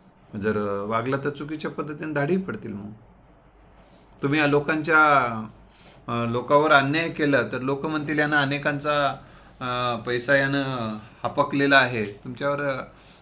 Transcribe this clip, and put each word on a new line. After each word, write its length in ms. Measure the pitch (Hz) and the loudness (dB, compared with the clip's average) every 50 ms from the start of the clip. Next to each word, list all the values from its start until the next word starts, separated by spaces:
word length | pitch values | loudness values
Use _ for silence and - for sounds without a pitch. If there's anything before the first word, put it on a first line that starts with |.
| _ - _ _ _ - - 98 | _ -20 _ _ _ -14 -8 -4
जर 420 | 98 110 104 104 104 101 101 101 101 104 | -2 0 0 0 0 -2 -2 -4 -4 -2
वागला 280 | 113 113 113 131 139 | -2 -2 -2 -2 -2
तर 140 | 135 135 143 | -2 -2 -4
चुकीच्या 400 | 143 - 151 147 156 151 - 156 | -6 -6 -8 -10 -8 -8 -8 -8
पद्धतीने 420 | 143 - 147 151 151 143 160 156 | -8 -8 -8 -8 -8 -10 -8 -6
धाडी 240 | 147 143 143 151 185 | -4 -2 0 0 0
पडतील. 360 | 190 190 - 110 104 - 110 | -2 -2 -4 -10 -10 -10 -12
मग 180 | 104 101 101 104 110 - - - - _ - - - _ _ _ _ _ - - - - - - - - _ _ - - | -12 -12 -12 -14 -16 -18 -20 -20 -20 _ -20 -20 -20 _ _ _ _ _ -20 -20 -20 -20 -20 -20 -20 -20 _ _ -12 -6
तुम्ही 180 | 143 139 147 156 | -2 0 2 2
या 60 | 151 | 2
लोकांच्या, 720 | 147 143 143 147 165 156 156 151 170 156 156 156 151 143 135 127 120 113 110 110 110 - - - - _ - - - - - - - | 4 2 2 2 0 -2 -2 0 2 4 6 6 6 6 4 2 0 -4 -6 -10 -12 -14 -20 -20 -20 _ -20 -20 -20 -20 -14 -8 -4
अ, 160 | 117 117 117 117 | -2 -2 -2 -2
लोकांवर 420 | 117 123 123 151 147 147 151 156 | -2 -2 0 4 4 4 6 6
अन्याय 360 | 151 139 135 139 147 165 165 160 | 6 6 6 4 0 0 -2 -2
केला 340 | - - 151 143 139 123 | -2 0 2 4 4 2
तर 180 | 110 107 135 120 | 2 0 -4 -4
लोक 260 | 127 139 143 139 151 | -2 -2 -2 -2 -2
म्हणतील, 320 | 156 156 151 147 156 151 151 | -4 -4 -4 -4 -2 0 0
"यानं 180 | 151 147 151 | 2 2 2
अनेकांचा, 800 | 147 139 135 143 143 139 151 147 139 143 151 147 147 139 135 131 - - - - - - - - - | 2 2 2 0 -2 -2 -2 -2 -2 -2 0 0 2 2 0 -2 -4 -12 -20 -20 -20 -20 -20 -14 -10
अ, 360 | 127 123 123 123 123 123 120 107 | -6 -4 -4 -2 -2 -2 -2 -4
पैसा 340 | 110 123 123 120 120 143 139 | -4 -4 -4 -2 2 2 4
यानं 600 | 139 135 135 139 139 135 135 131 120 113 110 107 107 - - - - - | 4 4 2 0 -2 -2 -2 -4 -4 -4 -6 -6 -8 -12 -16 -14 -8 -8
हपकलेला 540 | 113 - - 113 - 143 139 139 139 139 135 | -4 0 0 0 0 2 2 4 6 6 6
आहे." 260 | 127 123 123 113 104 | 6 4 0 -4 -4
तुमच्यावर, 560 | 101 104 - - 131 123 127 143 143 143 143 | -6 -8 -12 -14 -14 -10 -4 -4 -4 -2 -2
अ, 220 | 143 139 131 127 - - - - - - - - | -4 -4 -4 -6 -8 -12 -16 -20 -20 -20 -20 -20